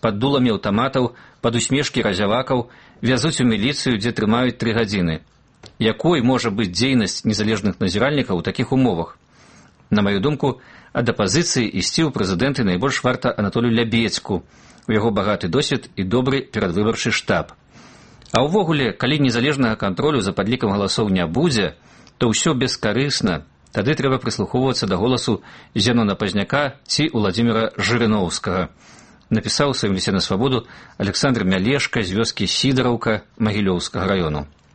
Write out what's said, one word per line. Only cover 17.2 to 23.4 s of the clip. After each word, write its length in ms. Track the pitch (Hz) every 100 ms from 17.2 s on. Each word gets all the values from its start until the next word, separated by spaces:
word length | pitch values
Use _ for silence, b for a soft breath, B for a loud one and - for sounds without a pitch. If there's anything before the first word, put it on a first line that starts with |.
| - 90 76 - _ B B B B B B
А 100 | 110 143
ўвогуле, 480 | 202 165 156 117
калі 240 | - 123 151
незалежнага 580 | 135 117 135 139 120 107
кантролю 460 | 101 87 143 143
за 100 | 98
падлікам 380 | 92 98 127 110
галасоў 400 | 101 98 - 107
не 160 | 92 85
будзе, 480 | 90 170 120 90 - B B B -
то 120 | 120
ўсё 240 | 107 170
бескарысна. 920 | 135 127 - 110 110 143 - 104 78